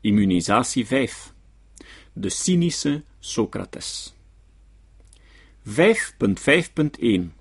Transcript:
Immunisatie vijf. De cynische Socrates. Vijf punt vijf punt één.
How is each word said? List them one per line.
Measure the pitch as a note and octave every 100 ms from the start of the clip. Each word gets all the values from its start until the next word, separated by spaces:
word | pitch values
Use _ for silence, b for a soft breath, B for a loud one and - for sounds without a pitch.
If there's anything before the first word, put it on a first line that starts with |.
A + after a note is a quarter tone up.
Immunisatie | A2 G#2 G2 F2+ D#2+ G#2+ B2 - A2
vijf. | C3 B2 - - - - _ _ - B B B
De | - G2
cynische | - - F3+ E3+ - D3 D3 - -
Socrates. | - - G#2+ G2+ F#2+ - - - - - - _ _ _ - - _ - - b b b b b
Vijf | - G#2 E3+ A3+ - -
punt | G#2 F#2+
vijf | - D#3 E3+
punt | - D3+ -
één. | A#2 F#2+ F2 -